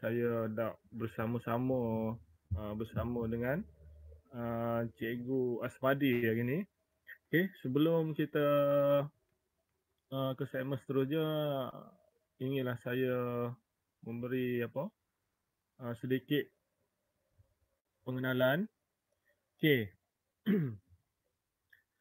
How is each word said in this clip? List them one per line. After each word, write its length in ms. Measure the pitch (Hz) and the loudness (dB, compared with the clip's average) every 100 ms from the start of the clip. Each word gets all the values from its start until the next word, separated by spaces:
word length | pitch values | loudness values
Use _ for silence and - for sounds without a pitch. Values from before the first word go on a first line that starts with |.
saya 480 | 113 120 120 117 110 | -2 0 2 0 -2
nak 320 | 107 110 - _ | -2 -4 -4 _
bersama-sama, 1300 | 117 113 - 113 120 117 117 127 131 117 110 110 113 - _ _ 95 | -6 -6 -4 -2 -2 -2 0 0 0 0 0 -2 -6 -12 _ _ -4
ah, 160 | 104 | -4
bersama 480 | 107 113 117 117 120 113 | -6 -4 -4 -2 -2 -2
dengan, 320 | 117 120 151 220 - - - - - _ | -2 0 -2 -4 -16 -20 -20 -20 -20 _
ah, 480 | 123 117 117 117 117 117 - | -8 -4 -2 0 -2 -2 -4
Cikgu 640 | 117 120 120 131 123 117 | -6 -4 -2 -2 0 -2
Asmadi 640 | 120 - 131 139 139 120 117 | -6 -2 0 2 4 4 2
hari 160 | 110 | 2
ini. 160 | 120 151 202 _ _ _ - - _ | 0 -2 -4 _ _ _ -20 -20 _
Okey, 240 | 156 190 - | 2 2 -4
sebelum 560 | 131 131 160 165 160 151 | -2 2 4 4 0 -2
kita, 280 | 151 151 143 143 143 143 143 143 143 - _ _ _ _ _ _ _ _ _ | -2 2 4 4 4 4 4 4 2 -8 _ _ _ _ _ _ _ _ _
ah, 240 | 135 135 | -4 -2
ke 80 | 131 127 | -4 -6
segmen 240 | 131 131 139 | -4 -4 -6
seterusnya, 400 | - 135 135 160 156 151 151 139 123 98 - _ _ _ _ _ | -2 0 2 0 0 0 -2 -2 -4 -8 -18 _ _ _ _ _
inginlah 320 | 131 135 123 127 | -4 -2 -2 -4
saya 320 | - 127 131 123 123 120 120 123 _ _ _ _ | -4 0 0 0 -2 -2 -4 -6 _ _ _ _
memberi 640 | - 117 120 127 123 123 | -12 -8 -4 -2 0 -2
apa, 240 | 117 - 180 - _ _ _ _ _ _ _ _ | -2 -4 -6 -10 _ _ _ _ _ _ _ _
ah, 80 | 123 117 | -8 -6
sedikit 480 | 127 131 - 147 - _ _ _ _ _ _ _ _ _ _ _ _ _ _ _ - | 0 -2 2 -2 -2 _ _ _ _ _ _ _ _ _ _ _ _ _ _ _ -8
pengenalan. 640 | 127 131 127 127 151 220 _ _ _ _ _ _ _ _ _ | -4 0 4 4 4 0 _ _ _ _ _ _ _ _ _
Okey. 320 | 160 135 104 - _ _ _ _ - | 4 4 2 -10 _ _ _ _ 0
<clears throat> 320 | 196 143 104 _ - _ _ _ _ _ _ _ - _ _ | 2 0 -6 _ -20 _ _ _ _ _ _ _ -20 _ _